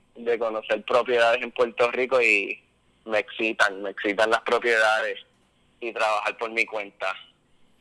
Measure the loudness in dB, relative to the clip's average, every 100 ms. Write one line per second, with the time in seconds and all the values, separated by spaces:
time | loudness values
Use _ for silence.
0 | _ -8 -4 -2 -2 -4 -2 -4 0 0
1 | 2 4 4 2 -2 -2 -2 2 0 0
2 | 0 2 4 2 0 -8 _ _ _ _
3 | -4 -4 -4 -4 -4 2 0 0 -8 -4
4 | -2 2 2 2 2 0 2 4 4 2
5 | -2 -8 -16 _ _ _ _ _ -8 -2
6 | 0 0 -2 -4 -4 -2 -2 -4 -10 -6
7 | -6 -6 -12 _ _ _ _ _